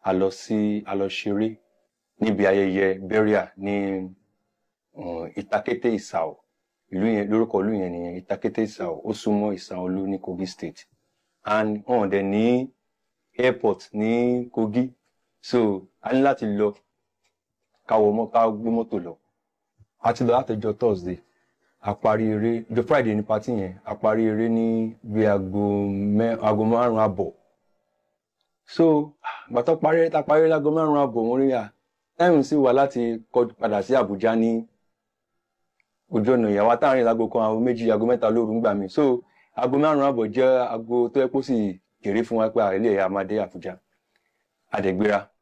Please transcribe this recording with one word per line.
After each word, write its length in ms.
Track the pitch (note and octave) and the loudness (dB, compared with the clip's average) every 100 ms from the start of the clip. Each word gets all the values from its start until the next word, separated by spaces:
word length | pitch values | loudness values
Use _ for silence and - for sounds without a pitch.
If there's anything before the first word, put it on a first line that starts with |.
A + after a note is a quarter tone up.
A 100 | - | 0
lọ 160 | F#2+ F#2+ | 0 0
sí, 520 | F#2+ - A2 G#2 G#2 | -4 -4 -2 0 -2
a 120 | G#2 G2 | -4 -4
lọ 120 | G2 | -4
ṣeré 420 | - - G2+ A2 A2 _ _ _ _ _ _ | -4 -4 -2 -2 -4 _ _ _ _ _ _
níbi 240 | A2 G2 G2 | -2 2 2
ayẹyẹ 540 | G2 G2 F#2+ G2 F#2+ | 4 2 2 0 -2
burial 480 | F#2+ G#2+ G#2+ G#2 F2 - | -2 0 2 2 0 -8
ní, 180 | G2 G2+ G2 F#2+ F#2 F#2 _ _ _ _ _ _ _ - | -6 -4 -2 -4 -8 -14 _ _ _ _ _ _ _ -16
um, 320 | F2 E2 E2 - | -12 -10 -10 -12
Ìtakété 540 | - G#2 - A#2+ B2 | -4 -4 -2 -2 -2
Ìsàó. 380 | G#2+ - F2+ E2 - _ _ _ _ _ | -2 -4 -6 -6 -8 _ _ _ _ _
Ìlú 140 | F#2 A2 | -4 0
yẹn, 200 | G#2+ G2+ | 0 0
lórúkọ 260 | A2 A2+ G#2 | 0 2 0
ìlú 120 | G2 | 0
yẹn 180 | G#2+ F#2 | -2 -4
nìyẹn, 240 | F2 F2 F2+ | -6 -8 -10
Ìtakété 440 | F2+ G2 A2 G#2 | -8 -6 -4 -2
Ìsàó. 300 | G#2+ - F2+ D#2+ | -4 -4 -8 -8
Ó 80 | - | -8
súnmọ́ 360 | G#2+ - G#2 G#2 F#2+ | -6 -2 0 -2 -4
Ìsàó 260 | - F2+ | -10 -8
Olú 180 | F#2 F#2+ F#2+ | -6 -4 -4
ní 100 | G2 | -6
Kogi 280 | - F2+ F#2 | -8 -8 -8
State. 340 | - E2 - - _ _ _ _ _ - | -8 -12 -14 -20 _ _ _ _ _ -4
And 380 | G#2+ G#2+ G#2+ G#2 | -2 0 -4 -2
wọn 140 | B2 | 0
ò 100 | G2+ | 2
dẹ̀ 140 | G2 | 0
ní 220 | G2 G#2 A2+ B2 C3 _ _ _ _ _ _ - | 0 2 2 2 -2 _ _ _ _ _ _ 0
airport 520 | B2+ B2 A2+ F#2+ - | 0 2 0 -2 -6
ní 180 | G#2 G#2+ A#2 A#2+ B2 B2 | -4 0 2 2 0 -4
Kogi. 320 | - A2 A2 B2+ - _ _ _ _ | -4 -2 0 -2 -6 _ _ _ _
So, 160 | - B2 A2 G2 F#2 _ | -2 0 2 0 -8 _
a 120 | A2 | -4
ní 80 | C3 | 2
láti 240 | C#3 C3+ A2 | 2 0 -2
lọ, 240 | G2+ G#2+ G#2 _ _ _ _ _ _ _ _ _ _ - | 0 0 -2 _ _ _ _ _ _ _ _ _ _ -2
ká 60 | A2 | 2
wọ 120 | G#2 | 4
mọ́-, 200 | G#2+ A2 | 2 0
ká 100 | A#2 A2+ | 2 2
gbé 180 | G#2+ A2+ | 0 -2
mọ́tò 280 | A#2 A2+ G#2 | -2 -2 -6
lọ. 100 | F2 E2+ _ _ _ _ _ _ _ _ | -8 -16 _ _ _ _ _ _ _ _
A 140 | - | -2
ti 100 | - | 0
lọ 80 | B2 | 2
láti 200 | A#2+ C3+ | 2 0
ọjọ́ 200 | A2 A2 G#2 | -4 -4 0
Thursday. 400 | A#2+ G2 F2+ F2+ _ _ _ _ _ _ | 0 0 -4 -10 _ _ _ _ _ _
A 80 | G#2 | -8
parí 320 | G2+ A2+ G#2+ A2+ | -2 0 0 0
eré, 240 | G#2+ A2+ A#2 A2+ | 0 0 -2 -2
ọjọ́ 120 | A2+ | -4
Friday 320 | A2+ D3 A#2 G#2+ | 2 2 2 -2
ni 60 | |
party 280 | G#2 G#2+ G#2+ | 0 -2 -2
yẹn. 220 | A#2 F#2+ F#2+ - | -4 -6 -10 -12
A 100 | G#2 | -4
parí 280 | A2 A2 A2 | 0 2 0
eré 240 | G#2+ A2+ | 0 0
ní 460 | A2+ A2+ A2+ A2+ A2+ | 0 0 -2 -4 -8
bí 220 | A#2+ G#2+ A2 | -6 0 2
aago 380 | G2+ F#2+ G2 G2+ G2+ G2+ G2 G2+ G#2 | 2 0 -2 0 0 -2 -2 0 0
mẹ́-, 220 | A2+ A2+ | 0 0
aago 220 | G#2+ G#2 A2 | 0 0 2
márùn-ún 380 | A#2 B2 A2 G#2+ | 2 2 2 0
àbọ̀. 260 | F#2+ F2 - _ _ _ _ _ _ _ _ _ _ _ _ _ | 0 -6 -6 _ _ _ _ _ _ _ _ _ _ _ _ _
So, 440 | - E3 D3+ D3+ _ - - - | 2 4 4 0 _ -14 -14 -6
ìgbà 140 | A#2+ | -4
tó 120 | A#2+ D#3+ | 0 0
parí, 340 | D3+ E3 E3 | 2 2 2
tá 120 | D#3+ | 0
parí 240 | D3 D3+ D#3+ | 2 4 4
láago 200 | D#3+ D3 | 4 2
márùn-ún 300 | D#3 D#3 D3 C#3 | 0 2 2 2
àbọ̀, 180 | A#2 A2+ | 0 0
mo 120 | B2+ | 0
rí, 140 | C3+ | 2
à, 180 | B2+ G#2+ _ _ _ _ _ | 0 -4 _ _ _ _ _
time 260 | F3 D#3+ | 4 4
sì 120 | C3+ D3+ | 4 2
wà 180 | C3+ | 4
láti 280 | C3 C#3 B2+ A#2 A2+ - | 4 2 0 -4 -4 -2
kọ-, 220 | A#2+ A#2+ - | 0 0 -2
padà 220 | A2 G#2 | -2 -2
sí 140 | G2 C3 | 0 0
Abuja 400 | G#2+ G2 A2+ A2+ | 0 0 0 2
ní 320 | A2+ A2+ A2+ _ _ _ _ _ _ _ _ _ _ _ _ _ _ | 0 0 -6 _ _ _ _ _ _ _ _ _ _ _ _ _ _
ojú 200 | A2+ G#2+ | -2 2
ọ̀nà. 140 | B2+ A2 | 2 2
Ìyàwó 260 | G2+ G#2+ A#2 | 2 2 4
tá 80 | C#3 | 2
à 40 | |
ń 40 | C3 | 2
rìn 80 | A#2 | 2
láago 220 | A#2 A2+ | 2 0
kan, 120 | A#2+ | 0
aago 180 | A2 A2 | 0 0
méjì, 300 | B2 A#2+ A2+ | 0 0 0
aago 140 | G#2+ A#2 | 0 2
mẹ́ta 240 | B2 A2 | 2 2
lóru 240 | A2+ A2 | 2 0
ń 80 | A2+ | 0
gbà 120 | A2+ G2+ | 0 -2
mí. 140 | G2 | -4
So, 340 | - C#3+ B2 - _ _ - | 0 2 0 -4 _ _ -4
aago 220 | B2+ C#3 | -2 2
márùn-ún 300 | D3+ D3 C#3 | 2 2 0
àbọ̀ 160 | B2 G#2+ | 0 -2
jẹ́ 340 | A2+ B2+ B2+ A#2+ | 2 4 4 0
aago 400 | A#2 A2+ A#2+ A#2+ | -6 -2 0 0
tó 100 | B2+ | 2
yẹ 60 | C3 | 0
kó 140 | C3 | -2
sì 380 | C3 A#2+ G#2 F#2 _ _ | -2 -2 -2 -4 _ _
kéré 180 | A2 G2+ | -4 -2
fún 140 | A#2 A2+ | -2 0
wa 120 | A2 | 0
pé, 120 | A#2 | 0
à, 140 | G2+ F#2+ | 0 2
ilé 140 | A2+ G2 | 2 2
ẹ̀ 60 | F#2+ | 0
a 40 | |
máa 140 | G2 | -2
dé 160 | F#2+ G#2+ | -2 -4
Abuja. 400 | F#2 - F#2+ F2+ _ _ _ _ _ _ _ _ _ | -4 -8 -14 -14 _ _ _ _ _ _ _ _ _
A 100 | A2 | -2
dẹ̀ 120 | G2 | -2
gbéra. 360 | F2+ G#2+ G2+ - _ | 0 2 0 -4 _